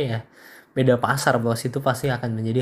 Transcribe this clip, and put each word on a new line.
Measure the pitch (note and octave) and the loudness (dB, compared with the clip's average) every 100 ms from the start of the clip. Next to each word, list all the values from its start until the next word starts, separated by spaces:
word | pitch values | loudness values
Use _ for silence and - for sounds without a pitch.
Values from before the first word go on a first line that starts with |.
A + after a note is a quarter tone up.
| C3+ | -4
ya | A2+ - - - - - - | -4 -8 -20 -20 -20 -10 0
beda | C3 A#2+ | 4 4
pasar, | A#2 C3+ - B2 | 2 0 2 2
Bos. | A#2 A2+ B2+ | 2 -2 -2
Itu | C3+ C#3 | -2 -2
pasti | A#2 C#3+ B2 | -2 -2 -2
akan | B2 A2 | -4 -4
menjadi | A2+ A#2+ | -2 -2